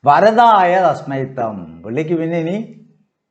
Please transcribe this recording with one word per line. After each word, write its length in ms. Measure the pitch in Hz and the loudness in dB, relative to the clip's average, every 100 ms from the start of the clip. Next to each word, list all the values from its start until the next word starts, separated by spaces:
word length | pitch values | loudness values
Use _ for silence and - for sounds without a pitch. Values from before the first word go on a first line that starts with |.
| - | 4
വരദായ 720 | 147 202 220 240 208 180 180 | 4 4 4 4 4 2 2
തസ്മൈത്തം, 1000 | 175 139 - 135 131 131 113 101 82 82 | 0 -2 -8 -8 -8 -6 -8 -8 -14 -16
പുള്ളിക്ക് 320 | 95 123 156 170 | -8 -6 -4 -4
പിന്നെ 220 | 160 170 | -4 -4
ഇനി 440 | 160 202 226 - _ _ _ _ _ | -4 -8 -10 -18 _ _ _ _ _